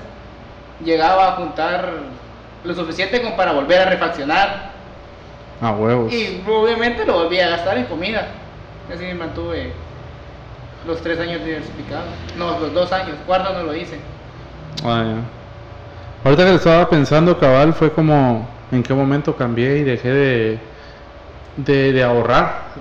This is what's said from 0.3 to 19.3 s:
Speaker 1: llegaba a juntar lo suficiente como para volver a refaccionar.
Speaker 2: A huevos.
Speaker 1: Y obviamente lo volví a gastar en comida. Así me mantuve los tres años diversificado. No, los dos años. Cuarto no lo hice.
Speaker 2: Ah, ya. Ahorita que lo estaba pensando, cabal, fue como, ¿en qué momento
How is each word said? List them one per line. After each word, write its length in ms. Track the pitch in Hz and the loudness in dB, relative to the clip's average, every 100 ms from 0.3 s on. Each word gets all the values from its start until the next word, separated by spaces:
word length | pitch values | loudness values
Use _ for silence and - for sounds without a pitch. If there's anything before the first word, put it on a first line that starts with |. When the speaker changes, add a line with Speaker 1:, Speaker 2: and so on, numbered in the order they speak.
| - - - - - | -20 -20 -20 -20 -8
Speaker 1:
llegaba 440 | 160 160 165 190 185 | 0 2 4 6 4
a 40 | |
juntar 540 | 180 165 156 170 180 180 160 135 127 - - - - | 2 -4 -4 -2 -2 -4 -8 -12 -14 -18 -20 -20 -14
lo 100 | 170 | -8
suficiente 480 | 170 165 160 190 247 | -6 -6 -4 -2 -2
como 160 | 220 196 | -2 0
para 140 | 180 | 0
volver 280 | 143 135 180 | 0 4 4
a 60 | - | 4
refaccionar. 840 | - 170 143 143 175 202 202 - - - - - - - - - - | 2 0 -2 0 2 2 -2 -10 -16 -18 -18 -20 -20 -20 -20 -20 -6
Speaker 2:
A 100 | 117 | -2
huevos. 400 | 104 110 123 113 | 0 2 2 2
Speaker 1:
Y 300 | 233 202 180 185 | -2 -4 -6 -2
obviamente 560 | 220 226 226 240 233 - | 2 2 2 0 0 0
lo 80 | 185 165 | 0 2
volví 140 | 185 | 2
a 100 | 170 | 2
gastar 280 | 170 190 233 | 0 0 -2
en 80 | 240 | -2
comida. 400 | 160 196 214 - - - - - - - | -4 -4 -4 -6 -10 -16 -18 -18 -18 -14
Así 120 | 170 | -12
me 100 | 180 | -10
mantuve 580 | 175 160 160 170 156 - - - - - - - - - - - - 165 | -8 -8 -8 -6 -6 -8 -12 -14 -16 -16 -16 -18 -18 -18 -18 -18 -14 -8
los 120 | 160 | -6
tres 160 | 170 165 | -4 -4
años 260 | 170 170 160 | -4 -6 -6
diversificado. 600 | 156 143 - - 147 170 165 - 165 | -6 -8 -12 -10 -10 -10 -10 -12 -6
No, 180 | 175 165 | -4 -2
los 140 | 151 | -2
dos 180 | 160 180 | 0 0
años. 200 | 190 175 147 - | 0 -4 -8 0
Cuarto 260 | 185 190 | 0 0
no 80 | 180 | -4
lo 120 | 165 156 | -4 -6
hice. 240 | 170 151 - - - - - - - - | -8 -12 -14 -16 -18 -18 -18 -16 -14 -4
Speaker 2:
Ah, 200 | 120 117 113 | 0 2 0
ya. 100 | 110 120 - - - - - - - - - | -2 -6 -12 -18 -18 -16 -16 -16 -16 -16 -2
Ahorita 200 | 135 147 | 4 6
que 60 | 185 | 6
lo 60 | 170 | 6
estaba 340 | 170 165 175 | 6 6 6
pensando, 480 | 160 135 151 175 170 | 4 4 4 6 6
cabal, 360 | 143 131 156 160 | 6 6 6 4
fue 160 | 156 | 2
como, 580 | 156 156 147 131 113 117 - - | 4 4 6 4 2 -4 -12 -2
¿en 100 | 127 | 0
qué 140 | 117 135 | 2 2
momento 400 | 135 143 151 | 2 2 0